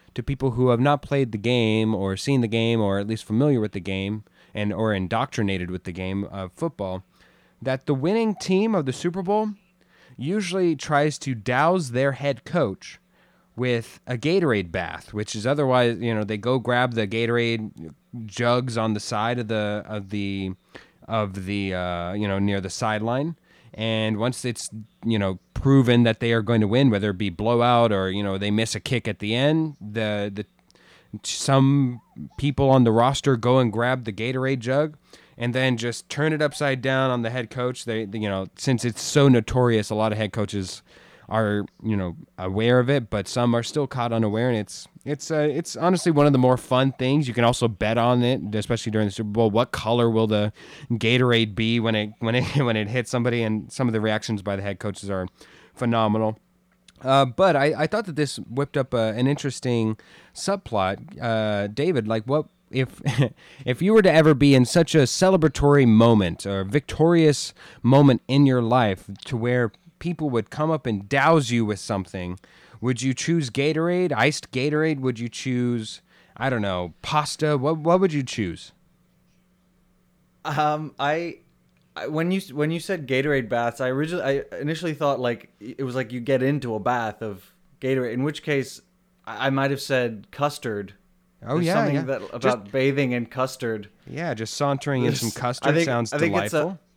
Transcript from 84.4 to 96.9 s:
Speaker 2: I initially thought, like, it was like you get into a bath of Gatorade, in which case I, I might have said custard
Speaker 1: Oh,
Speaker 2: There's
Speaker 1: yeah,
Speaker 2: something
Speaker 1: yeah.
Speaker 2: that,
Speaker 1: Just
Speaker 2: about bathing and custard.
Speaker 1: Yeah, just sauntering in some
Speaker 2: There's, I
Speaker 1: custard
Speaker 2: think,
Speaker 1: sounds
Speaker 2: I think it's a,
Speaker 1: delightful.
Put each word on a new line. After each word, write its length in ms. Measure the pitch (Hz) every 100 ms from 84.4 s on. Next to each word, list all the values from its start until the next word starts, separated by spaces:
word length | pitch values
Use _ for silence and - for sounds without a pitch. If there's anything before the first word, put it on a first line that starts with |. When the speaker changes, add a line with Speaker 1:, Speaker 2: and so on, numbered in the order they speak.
| -
Speaker 2:
I 60 | 90
initially 380 | 147 160 170
thought, 260 | 147 143 127
like, 300 | 123 117 - _
it 220 | 110 127
was 100 | 123
like 180 | 127 117
you 80 | 123
get 220 | 120 131
into 320 | 131 147 123
a 60 | 107
bath 420 | 107 123 110 -
of 300 | 110 95 - _ _ _
Gatorade, 320 | 131 131 120
in 100 | 123
which 180 | 147 147
case 380 | - 139 123 - _ _ _ _
I, 220 | - 110 135
I 40 |
might 200 | 135 139
have 100 | 135
said 480 | - 131 120 107 -
custard 640 | - 147 - 123 104 98 - _ _ _ _
Speaker 1:
Oh, 100 | 110
Speaker 2:
There's 120 | 156 170
Speaker 1:
yeah, 80 |
Speaker 2:
something 200 | 190 - 143
Speaker 1:
yeah. 60 |
Speaker 2:
that, 180 | 127 120 98 120
Speaker 1:
Just 40 | 131 120
Speaker 2:
about 160 | 101
bathing 420 | 131 135 139 131
and 140 | 123 113
custard. 580 | 131 131 - 117 110 101 _ -
Speaker 1:
Yeah, 260 | 131 170
just 200 | 110 113
sauntering 500 | - 143 139 143 135
in 100 | 120
some 120 | 131 113
Speaker 2:
There's, 60 | -
I 40 |
Speaker 1:
custard 340 | 123 127 139
Speaker 2:
think, 100 | 156 160
Speaker 1:
sounds 260 | 120 113
Speaker 2:
I 60 | 147
think 180 | 165 -
it's 160 | 104
a, 40 | -
Speaker 1:
delightful. 200 | 175 185 _